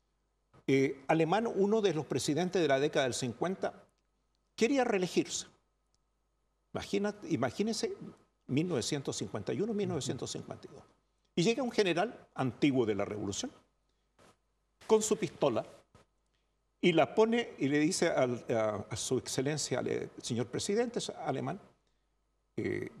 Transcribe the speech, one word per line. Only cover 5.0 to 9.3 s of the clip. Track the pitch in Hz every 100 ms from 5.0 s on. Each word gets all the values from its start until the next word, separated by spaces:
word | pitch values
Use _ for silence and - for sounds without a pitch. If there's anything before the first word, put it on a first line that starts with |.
| 180 180 - - - _ _ _ _ _ _ _ _ _ _ _ _
Imagina-, | 98 - 202 202 - -
imagínese | 135 127 - 214 214 233 392 - - _ _ -
mil | 135 180
novecientos | 139 - 147 139 127
cincuenta | 110